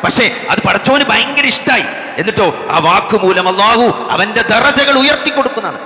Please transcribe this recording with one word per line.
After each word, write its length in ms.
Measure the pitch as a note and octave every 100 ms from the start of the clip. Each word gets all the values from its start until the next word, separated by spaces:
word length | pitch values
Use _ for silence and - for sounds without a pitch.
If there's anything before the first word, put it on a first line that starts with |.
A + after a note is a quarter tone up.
പക്ഷേ 220 | - - B3+ - -
അത് 80 | - F#3
പടച്ചോന് 380 | G3+ - C#4 C#4+
ഭയങ്കര 340 | G#3+ B3+ C#4+ C#4+
ഇഷ്ടായി. 320 | - - B3 C#3+ - - -
എന്നിട്ടോ 260 | F3+ G#3+ F#3 - -
ആ 40 | E3 D#3+
വാക്ക് 300 | F#3+ G#3+ G#3+
മൂലം 240 | F#3 F#3 F3+
അള്ളാഹു 320 | F#3 G#3 A#3 A#3+ - -
അവൻ്റെ 280 | - G3+ G#3+ A3+
ദറജകൾ 440 | G#3+ C4 C#4 C#4 C4+
ഉയർത്തി 280 | C#4 D4 D4+ C#4
കൊടുക്കുന്നതാണ്. 420 | C4+ - F#3+ A2